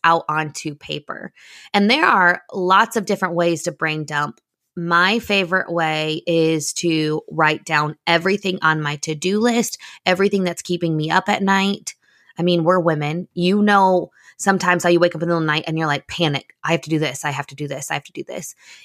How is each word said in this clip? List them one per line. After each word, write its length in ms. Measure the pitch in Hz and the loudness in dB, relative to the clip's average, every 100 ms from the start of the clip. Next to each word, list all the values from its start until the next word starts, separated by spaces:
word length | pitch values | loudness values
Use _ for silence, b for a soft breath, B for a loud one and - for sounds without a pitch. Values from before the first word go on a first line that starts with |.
out 220 | 165 165 - | 2 2 2
onto 460 | 156 151 - 156 | -4 -4 -8 -10
paper. 580 | 147 - 147 - - - B B B B | -12 -10 -10 -10 -14 -14 B B B B
And 160 | 202 202 | 0 2
there 180 | 285 311 | 4 4
are 360 | 208 175 - - | 4 4 2 -4
lots 440 | - 180 190 226 226 | -4 4 4 4 -2
of 100 | 190 | -2
different 300 | 196 180 170 | -2 -2 0
ways 260 | 175 160 | 0 0
to 100 | 170 | -4
brain 320 | 147 160 156 | -4 -4 -4
dump. 360 | 147 147 147 - _ _ _ | -4 -4 -4 -6 _ _ _
My 460 | 175 170 170 185 226 | -10 0 2 2 0
favorite 520 | - 202 170 185 - | 0 0 2 -2 -2
way 500 | 170 160 156 156 156 - | -2 0 0 -2 -4 0
is 460 | 165 160 160 147 - | 2 2 2 -2 -4
to 440 | 175 160 151 156 - | 0 0 0 -2 -4
write 340 | 156 156 151 | 0 2 2
down 320 | - 151 151 151 | -2 0 0 -4
everything 540 | - 170 180 202 190 185 | 0 2 2 0 -2 0
on 200 | 156 156 | 0 0
my 140 | 147 147 | -2 -4
to-do 420 | 160 151 180 208 | -6 -4 -2 0
list, 400 | 240 233 - - B B | 2 2 -2 -6 B B
everything 380 | 185 185 196 202 | -2 2 2 2
that's 200 | 180 165 | -2 -4
keeping 340 | - 175 170 156 | -6 -2 0 -2
me 120 | 156 | 0
up 200 | 180 190 | 0 0
at 120 | 214 | 0
night. 540 | 196 190 196 202 - - b b b - | 2 2 2 -2 -8 -18 b b b -4
I 60 | |
mean, 220 | 175 170 | 0 2
we're 160 | 160 185 | 2 2
women. 480 | 170 151 147 165 180 | 2 0 -2 -6 -8
You 300 | 175 180 208 | -2 0 2
know 480 | 208 202 190 180 - b b b | 4 4 4 2 0 b b b
sometimes 460 | 202 190 180 175 | 0 0 0 2
how 60 | 175 | 2
you 100 | 170 | 4
wake 140 | 175 | 2
up 20 | 165 | 0
in 40 | |
the 60 | 170 | -2
middle 120 | 170 | 0
of 40 | |
the 40 | 156 | 0
night 120 | 156 160 | -2 -2
and 120 | 160 | -4
you're 80 | 160 | -2
like, 200 | 143 - | -4 -6
panic, 460 | - 160 143 - _ | -2 -2 -2 -8 _
"I 80 | - | -4
have 80 | 165 | -4
to 80 | 151 | -2
do 80 | 156 | -2
this, 260 | 151 131 | -2 -4
I 60 | 147 | -6
have 160 | 139 139 | -6 -10
to 60 | |
do 140 | 139 143 | -10 -10
this, 220 | 135 - | -10 -6
I 40 | |
have 100 | 147 | -8
to 80 | - | -8
do 120 | 160 | -14
this." 300 | - - - - B B | -12 -12 -12 -18 B B